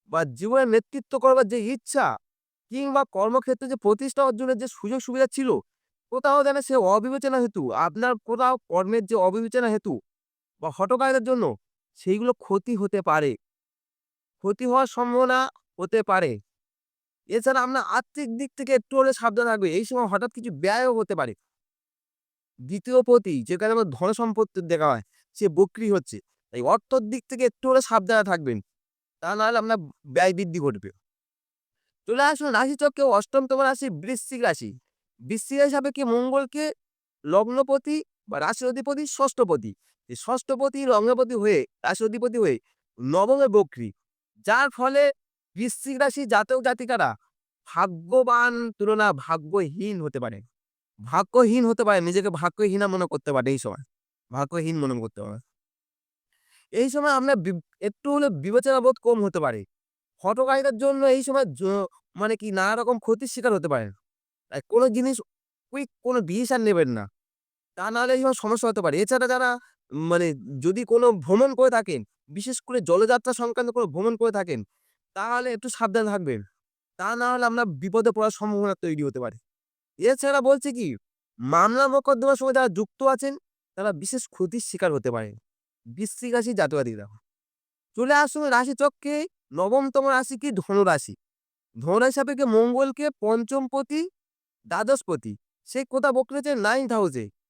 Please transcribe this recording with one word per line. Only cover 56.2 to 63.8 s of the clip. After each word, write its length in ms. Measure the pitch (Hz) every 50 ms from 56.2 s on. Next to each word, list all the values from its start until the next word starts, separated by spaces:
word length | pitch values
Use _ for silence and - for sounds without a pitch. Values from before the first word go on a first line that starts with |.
| _ _ _ _ _ _ _ _ _ _
এই 180 | - 220 254 262
সময় 200 | 262 294 285 294
আমরা 240 | 277 262 262 277 269
বি-, 260 | 202 156 190 180 165 - _ _ _
একটু 340 | 190 208 - _ - 285 285
হলে 140 | 294 285 269
বিবেচনা 500 | 180 139 139 196 220 254 262 269 269 262
বোধ 160 | 233 262 240 -
কম 220 | - 247 233 220 202
হতে 160 | 190 - 160
পারে। 240 | 151 131 113 104 95 - _ _ _ _ _ _ _ _ _ _ -
হঠকারিতার 520 | 190 220 247 262 262 269 269 277 277 233 214
জন্য 280 | 269 277 277 269 277
এই 160 | 269 254 269
সময় 220 | 254 269 262 277 254
জ-, 420 | 170 131 127 190 190 202 202 190 - _ _ _ _ -
মানে 200 | 175 208 220 226
কি 140 | - 208 214
নানা 240 | 190 190 190 202 220
রকম 220 | 233 226 240 247 220
ক্ষতির 300 | - 226 226 220 277 233
শিকার 240 | - 247 220 240 208
হতে 140 | 175 156 156
পারেন। 240 | 139 120